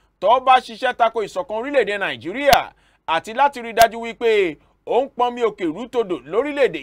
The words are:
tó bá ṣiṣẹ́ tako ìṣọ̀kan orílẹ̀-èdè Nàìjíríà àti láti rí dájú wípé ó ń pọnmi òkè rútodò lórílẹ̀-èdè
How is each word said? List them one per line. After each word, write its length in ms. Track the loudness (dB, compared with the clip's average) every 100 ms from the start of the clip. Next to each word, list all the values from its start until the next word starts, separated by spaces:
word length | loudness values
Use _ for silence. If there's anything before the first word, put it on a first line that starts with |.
| _ _
tó 200 | 2 4
bá 180 | 6 4
ṣiṣẹ́ 340 | 2 -4 -4 0
tako 260 | 0 0
ìṣọ̀kan 340 | -6 -8 -8 -8
orílẹ̀-èdè 400 | -2 0 0 -2
Nàìjíríà 720 | -4 -6 -8 -2 4 4 2 -10 _ _ -4
àti 280 | -4 -4
láti 280 | 0 0 0
rí 100 | -4
dájú 260 | 2 2 2 -10
wípé 500 | -2 2 2 2 -4 _ _ -4
ó 160 | -2
ń 60 | -2 -2
pọnmi 260 | -2 0
òkè 220 | -4 -2 -6
rútodò 500 | -6 -6 -4 -4 -6
lórílẹ̀-èdè 540 | -4 -4 -2 0 0 0